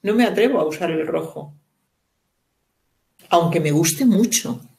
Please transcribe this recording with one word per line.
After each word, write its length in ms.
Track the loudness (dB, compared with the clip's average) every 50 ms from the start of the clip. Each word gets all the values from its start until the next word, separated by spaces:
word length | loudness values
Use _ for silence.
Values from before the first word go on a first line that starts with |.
| 0
no 100 | 0 2
me 120 | 2 2
atrevo 340 | 2 2 2 2 2 2 0
a 60 | 0
usar 260 | -2 -4 -4 -4 -4
el 160 | -2 -4 -4
rojo. 460 | -4 -4 -4 -6 -6 -12 -14 -16 -16 -20 _ _ _ _ _ _ _ _ _ _ _ _ _ _ _ _ _ _ _ _ _ _ _ _ _ _ _ _ _ _ _ _ _ -6 _
Aunque 300 | 0 2 2 2 0 0
me 120 | 0 0
guste 340 | 0 2 0 0 0 2 2
mucho. 560 | 2 4 4 2 0 0 -4 -4 -4 -10 -10 -12 -20 _